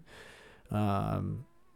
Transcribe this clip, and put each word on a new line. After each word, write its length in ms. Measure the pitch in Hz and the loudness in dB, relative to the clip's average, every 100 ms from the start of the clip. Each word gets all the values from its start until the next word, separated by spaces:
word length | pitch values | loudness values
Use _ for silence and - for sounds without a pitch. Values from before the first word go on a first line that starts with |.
| - - - - - - - | -4 -20 -18 -20 -20 -18 -4
um, 720 | 104 104 98 107 98 95 104 - - - | 2 4 2 2 0 0 -4 -8 -18 -20